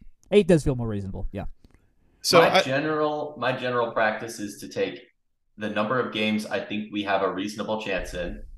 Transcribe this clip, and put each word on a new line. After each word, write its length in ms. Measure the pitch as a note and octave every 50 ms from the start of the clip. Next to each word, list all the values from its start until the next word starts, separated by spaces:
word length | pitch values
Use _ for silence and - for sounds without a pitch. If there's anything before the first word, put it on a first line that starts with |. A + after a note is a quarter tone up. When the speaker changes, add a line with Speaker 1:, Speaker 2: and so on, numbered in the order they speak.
| - - - _ - -
Speaker 1:
Eight 160 | F#3+ G#3 G3 D#3
does 160 | F3+ D3+ -
feel 120 | D3 C3
more 120 | A#2+ A#2 A2+
reasonable, 400 | G#2 G2+ G2 F#2+ F#2+ F#2+ G2 -
yeah. 140 | - G2 - - - _ _ - _ - _ _ _ _ _ _ _ _
Speaker 2:
So 180 | - - F3+ E3+
Speaker 3:
My 160 | E3 - F3 F#3+
Speaker 2:
I 40 |
Speaker 3:
general, 720 | - B2+ C3 C#3+ D3+ D#3 D#3 D3+ D3+ D3+ D3+ D3+ D3 - - A#2+
my 140 | A#2+ B2+ C3
general 380 | A#2+ B2 B2 B2 A#2+ A#2 A2
practice 480 | - A#2+ A2 G#2+ G#2+ - A#2 A2+ - A2
is 200 | G#2 G2+ - -
to 80 | G2+ F#2
take 320 | - A2 G2 F#2 F2 - - _ _ _ _ _ _ _ _ _ _ -
the 120 | G#2+ G#2
number 300 | G#2 G#2+ G#2+ A2 C3 B2
of 140 | A#2 G#2+ -
games 320 | G#2+ A2 G#2+ G#2+ G#2 -
I 140 | - A2 G2
think 320 | - - G#2+ G#2+ G#2+ -
we 120 | G#2 G#2 G2+
have 180 | G2+ G2 F#2+
a 100 | - A#2
reasonable 500 | A2+ B2 G#2 G#2+ - G#2+ G2+ A2 G#2+ G#2+
chance 320 | - G2+ F#2+ F2+ - - -
in, 300 | F2+ E2+ F2 - - - - -